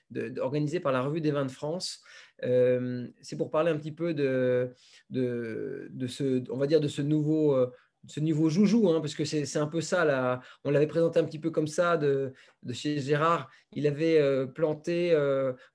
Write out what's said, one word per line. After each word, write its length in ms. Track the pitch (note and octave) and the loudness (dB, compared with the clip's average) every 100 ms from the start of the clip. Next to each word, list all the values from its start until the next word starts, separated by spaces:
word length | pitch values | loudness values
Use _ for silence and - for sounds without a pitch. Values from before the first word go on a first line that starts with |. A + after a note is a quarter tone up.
| - | -14
de, 200 | B2+ A#2 | -10 -8
de, 120 | B2+ | -6
organisée 380 | - D3 D3 E3+ | -4 -2 -2 -2
par 120 | C#3+ | -2
la 100 | C3 | -2
Revue 200 | C3 D#3+ | -2 -2
des 100 | D3+ | -2
Vins 140 | C#3+ C3+ | -2 -4
de 60 | |
France. 500 | B2+ D3 F3 - - - - - - | -6 -8 -8 -8 -12 -18 -20 -20 -10
Euh, 640 | C3 B2 B2 B2+ B2 B2 A#2+ - | 0 4 6 4 0 -6 -8 -14
c'est 160 | - D3+ | -12 -6
pour 140 | D3+ | -2
parler 180 | D#3 E3 | 0 2
un 80 | D3+ | 0
petit 140 | D#3 | -4
peu 220 | D3+ E3+ | -6 -4
de, 580 | D3 C3+ C3 B2+ B2 B2+ B2+ _ - - | 0 0 2 2 2 0 -6 _ -20 -8
de, 760 | B2+ B2 A#2+ A2+ A2 G#2 F#2 F2+ | -4 -2 -2 -6 -6 -8 -10 -12
de 160 | C3 B2+ | -8 -8
ce, 360 | - C#3 B2+ B2 | -4 -2 -2 -2
on 80 | B2+ | -4
va 100 | C#3+ | 2
dire, 140 | D#3 | 2
de 60 | D3 | 2
ce 140 | - | -2
nouveau, 520 | C#3 D3+ D3 D#3 D3+ | 0 0 2 2 2
euh, 180 | C3+ B2+ - _ _ - | 2 0 -2 _ _ -16
ce 120 | - | -4
nouveau 300 | D#3 D3+ D#3+ | -2 2 2
joujou, 400 | D#3 G#3 A3+ G3 | 4 4 4 4
hein, 100 | D#3+ | 2
parce 140 | D3 | -2
que 120 | - D3 | -6 -4
c'est, 200 | D#3 C3+ | -2 -2
c'est 140 | D#3+ | -2
un 80 | D3+ | -2
peu 120 | E3 | -4
ça, 260 | D#3 F#3 D#3+ | -2 0 2
là. 360 | C3+ B2+ B2+ - - | 2 0 -2 -6 -10
On 80 | C3+ | 0
l'avait 160 | C#3+ D3+ | 2 2
présenté 320 | D#3+ E3 E3 | 2 2 2
un 40 | |
petit 160 | D3+ D3+ | 0 -2
peu 120 | D#3+ | -4
comme 160 | D#3+ D3+ | -2 -2
ça 300 | D3+ F3 E3 | 0 2 2
de, 360 | D3 C#3 C3+ B2+ - _ | 2 0 -2 -8 -20 _
de 100 | B2 | -12
chez 240 | A#2 D3+ D3 | -6 -4 -4
Gérard. 500 | C3 D3 D#3+ E3 B2+ - _ | 0 2 2 0 -2 -18 _
Il 120 | - D3 | -2 0
avait, 340 | C#3+ E3 D#3+ | 2 2 4
euh, 260 | C#3 C3+ C3 | 4 2 -2
planté, 680 | C#3+ D#3 D3+ E3+ E3+ F3 | -2 -2 -2 -2 -2 2
euh, 420 | D#3+ C#3+ C3+ C3+ B2+ - | 2 2 0 0 -4 -8